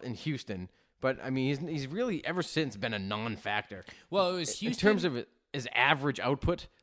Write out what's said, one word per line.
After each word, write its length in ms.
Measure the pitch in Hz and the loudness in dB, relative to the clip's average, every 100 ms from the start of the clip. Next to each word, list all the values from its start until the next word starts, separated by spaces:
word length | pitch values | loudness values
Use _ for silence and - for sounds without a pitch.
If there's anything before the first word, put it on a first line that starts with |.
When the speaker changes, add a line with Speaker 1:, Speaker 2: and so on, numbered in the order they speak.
Speaker 1:
in 100 | 127 | -8
Houston. 560 | 107 151 139 - 95 92 - _ _ | -6 -4 -4 -4 -8 -8 -12 _ _
But, 160 | 131 131 | -2 -2
I 80 | 131 | -2
mean, 160 | 131 131 | 0 2
he's, 120 | 139 165 | 0 -2
he's 200 | 156 135 | -4 -4
really, 360 | 180 254 170 - | -2 -2 -2 -2
ever 180 | 180 | -2
since, 340 | 165 160 147 101 | 0 0 -2 -2
been 160 | 120 | -4
a 60 | 107 | -2
non-factor. 880 | 98 104 113 104 104 104 - 95 - - - | -2 -2 -2 -4 -2 -2 -2 -10 -14 -20 -4
Speaker 2:
Well, 180 | 190 180 180 | 2 2 2
it 40 | |
was 220 | 160 - | -2 -2
Speaker 1:
In 120 | 220 | -2
terms 280 | 240 196 208 | 4 6 6
Speaker 2:
Houston. 160 | 170 123 | 4 0
Speaker 1:
of 40 | - _ _ | -6 _ _
his 140 | 147 113 117 | -6 -2 4
average 440 | 131 151 143 120 | 6 6 2 0
output, 460 | 117 139 - 170 - _ | 2 2 2 0 -4 _